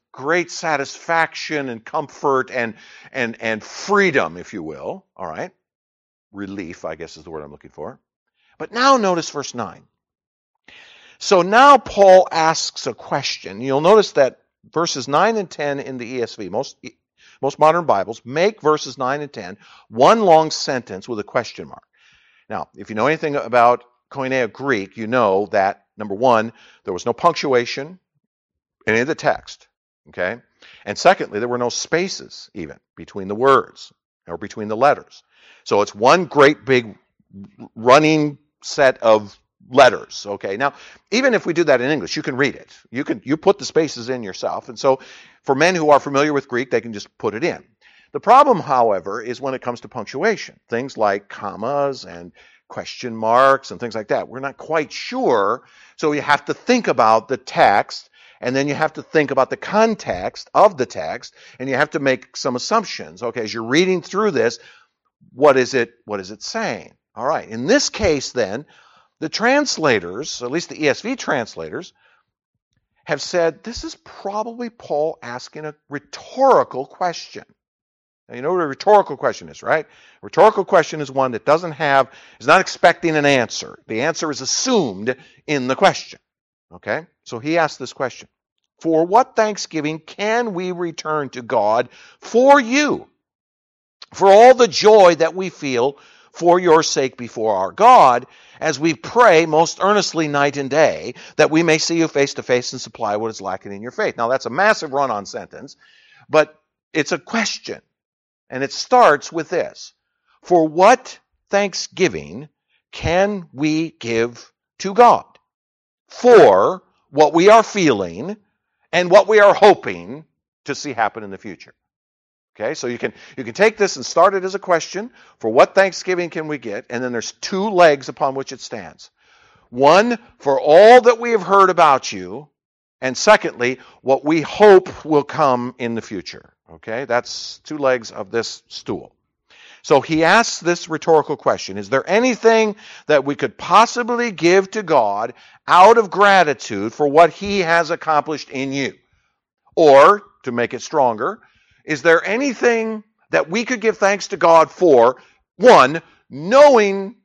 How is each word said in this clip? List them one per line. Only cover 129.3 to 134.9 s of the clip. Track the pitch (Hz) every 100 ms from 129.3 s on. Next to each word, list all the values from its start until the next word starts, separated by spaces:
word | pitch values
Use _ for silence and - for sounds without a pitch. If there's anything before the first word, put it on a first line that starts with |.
| _ _ _ _
One, | 123 139 180 233 233 _ _
"For | 143 131
all | 139 160 214 247
that | 233 226
we | 233
have | 220
heard | 175 196 190
about | 175 156 131 -
you," | 98 90 117 151 _ _ _ _ _
and | 131 123
secondly, | 208 208 160 113 123 131 - _
"What | 123 131
we | 143 160
hope | 143 - 208 185 185